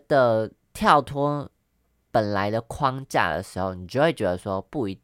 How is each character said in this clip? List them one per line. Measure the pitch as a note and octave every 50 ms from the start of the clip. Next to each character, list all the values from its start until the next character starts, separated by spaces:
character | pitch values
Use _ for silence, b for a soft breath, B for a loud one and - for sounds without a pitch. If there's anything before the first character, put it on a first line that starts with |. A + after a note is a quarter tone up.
| _
得 | - D#3 C#3 B2+ A#2+ A2+ A2 A2 G#2+ - _ _ _ -
跳 | - G#3 G#3+ E3+ D3
脱 | B2+ - C#3 C#3 C#3+ D3 D3 D3 C#3 - _ _ _ _ _ _ _ _ _ _ _ _
本 | - A#2+ G#2+ G#2 G#2
来 | G2 G2 G#2
的 | G#2 A2+
框 | A#2 - - - D3+ C3 B2+ C3+ B2+
架 | - - C#3 G#2+ F2
的 | D#2 D#2+ G2+
时 | - - F#2
候， | F#2 F#2+ F#2
你 | F2+ F2+
就 | F2 - B2 D3
会 | E3+ D#3+
觉 | - A2
得 | F#2 F2+ F2+
说 | - G#2 F#2+ F#2+ F#2+
不 | - - D#3 B2 G2
一 | G2 -